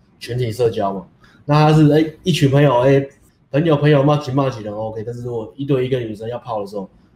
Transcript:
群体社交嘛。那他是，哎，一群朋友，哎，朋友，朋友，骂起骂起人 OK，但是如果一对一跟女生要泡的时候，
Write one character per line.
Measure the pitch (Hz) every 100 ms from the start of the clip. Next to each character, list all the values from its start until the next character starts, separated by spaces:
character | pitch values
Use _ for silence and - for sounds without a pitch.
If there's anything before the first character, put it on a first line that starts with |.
| _ _
群 | - 120
体 | 117
社 | 104 117
交 | 107 98
嘛。 | 98 - _ _ _ -
那 | 151 151
他 | 156
是， | 147
哎， | 151 160 -
一 | 185
群 | 151 139
朋 | 139
友， | 147 120
哎， | 131 139 139 - _ _ _
朋 | 139
友， | 165 143
朋 | 147
友， | 143
骂 | 143 147
起 | 131
骂 | 135 135
起 | 113
人 | 104
OK， | 104 110 110 107
但 |
是 | 120
如 | 120
果 | 117 110 135
一 |
对 | 139 131 127
一 |
跟 | 131
女 | 113 104
生 | 110
要 | 120
泡 | 123 107
的 | 98
时 | 104
候， | 95 _ _